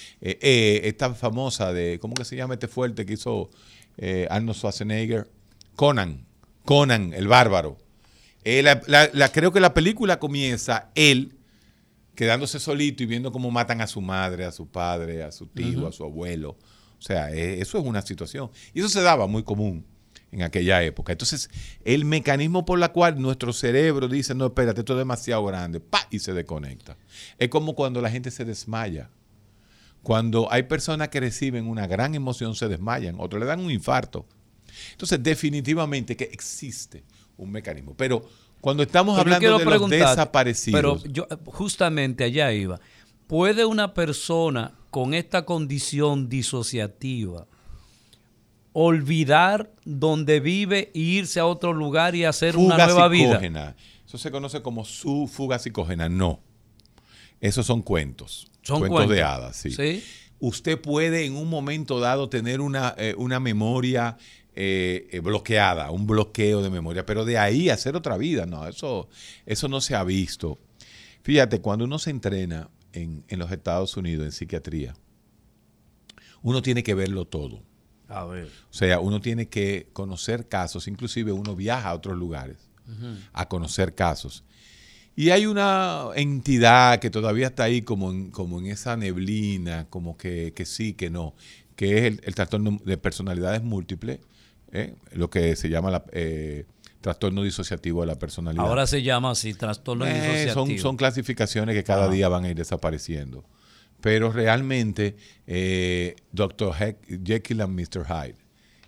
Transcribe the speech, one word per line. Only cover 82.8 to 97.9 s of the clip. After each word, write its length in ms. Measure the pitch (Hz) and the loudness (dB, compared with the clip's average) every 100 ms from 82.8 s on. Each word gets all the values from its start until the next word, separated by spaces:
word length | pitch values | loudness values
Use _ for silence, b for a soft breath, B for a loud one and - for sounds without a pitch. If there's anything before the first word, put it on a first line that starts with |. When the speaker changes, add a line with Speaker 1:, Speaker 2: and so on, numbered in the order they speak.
| - | -18
Speaker 2:
Ujú. 280 | 110 120 104 101 | -14 -12 -14 -14
Speaker 1:
a 140 | - 92 | -10 -6
conocer 480 | 90 82 - 92 - | -6 -4 -2 -2 0
casos. 480 | 87 73 67 - - b b b b b b - | -2 -2 -8 -16 -20 b b b b b b 0
Y 160 | 160 | 4
hay 160 | 190 214 | 4 4
una 580 | 202 202 190 185 160 120 92 | 2 2 2 0 -4 -6 -2
entidad 840 | 143 139 143 123 117 123 127 120 | -2 -2 2 6 8 10 8 6
que 100 | 110 | 2
todavía 380 | 107 110 110 131 | -2 0 0 -2
está 160 | 127 | 0
ahí 180 | 117 123 | 0 0
como 300 | 110 101 92 | -2 -4 -4
en, 180 | 92 95 | -6 -8
como 300 | - 90 87 | -8 -8 -6
en 80 | 95 | -8
esa 280 | 104 123 113 | -8 -6 -4
neblina, 920 | 101 90 95 107 104 98 87 82 80 | -4 -4 -2 -2 -2 -2 -4 -6 -8
como 260 | 92 85 80 | -10 -10 -10
que, 380 | 92 87 82 - | -8 -6 -8 -8
que 80 | 87 | -10
sí, 280 | - 110 | -6 -8
que 160 | - 87 | -6 -6
no, 240 | 85 78 - B B B - | -6 -8 -10 B B B -4
que 220 | 98 107 | 2 2
es 60 | 120 | 2
el, 160 | 104 | -2
el 120 | - 95 | -6 -4
trastorno 440 | 95 104 107 104 92 | -2 0 0 -2 -2
de 120 | 92 | -2
personalidades 640 | 95 82 95 90 92 110 | -2 -4 -6 -4 -2 -2
múltiples, 560 | 117 101 85 92 113 131 b b b b _ | -2 -6 -6 -10 -8 -10 b b b b _
¿eh? 220 | 92 65 58 - | -8 -8 -10 -14
Lo 180 | - 85 | -6 -2
que 240 | 92 82 80 | 0 2 0
se 140 | 80 | -2
llama 200 | 82 95 | -2 -2
la, 160 | 90 - | -4 -6
eh, 540 | 85 80 78 78 73 - b b _ | -6 -6 -6 -8 -10 -14 b b _
trastorno 400 | - 85 98 98 | -6 -2 -2 -2
disociativo 600 | 98 92 90 87 85 | -2 -4 -8 -6 -4